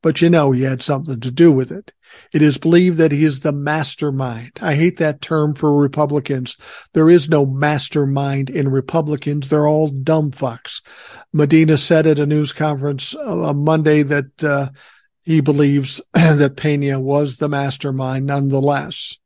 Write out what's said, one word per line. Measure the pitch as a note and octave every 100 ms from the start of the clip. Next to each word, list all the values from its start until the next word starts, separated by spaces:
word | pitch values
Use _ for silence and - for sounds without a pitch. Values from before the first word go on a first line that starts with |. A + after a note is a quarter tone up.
But | E3 D3
you | E3+
know | E3+ C#3+
he | B2+
had | C3 C3
something | - C#3 D3+ B2+
to | B2
do | C3 E3+
with | C3+ B2+
it. | G3 - _ _ - _
It | -
is | D3+ C#3
believed | E3 E3+ F3+ E3
that | D#3+
he | C#3+ D#3
is | C3+
the | D#3
mastermind. | C#3+ C#3+ D#3 C#3+ - D3 C3+ B2+ A2+ A#2+ -
I | E3+ D3
hate | E3+ F3+
that | D#3+ C#3+
term | - D#3+ D3+ C#3+
for | D#3 C#3+
Republicans. | C#3+ C#3+ D3 D3 C#3 C3+ B2+ - - - -
There | D#3+ D#3+
is | F3 C#3+
no | D#3 C#3
mastermind | C3 D3 D3 - D3+ C#3 C#3 C#3 C#3 C3+
in | F3+ C#3
Republicans. | C3+ C3 E3 D3+ D3 D3 D3 C3+
They're | D3+ D3
all | D3+ D#3
dumb | C3+ C3 D#3+ D3+
fucks. | - C3 A2+ - - _ - - - -
Medina | D3+ D3 D#3+ D#3+ D3+
said | - E3 D#3+
at | D3
a | D3
news | D3+ D3
conference, | - D#3 C#3+ C#3 C#3 -
uh, | D4+ C4+ E3+ D#3
on | C#3+ D3+
Monday | D#3+ D#3 D3+
that, | C#3+ D3 C#3+ _
uh, | D#3 C#3 C3+ - - _ _ _
he | - D#3+
believes | C#3+ C#3+ C#3+ C#3+ C3 - -
<clears throat> |
that | - E3 D3 C#3+ C#3
Pena | D#3 D3 C#3 C3+
was | C3 C#3+ D3 B2+
the | D3
mastermind | C#3+ C#3 - D3 C3 C3 C3 C#3
nonetheless. | C#3 C#3 C3+ C#3 C#3 C#3+ - - -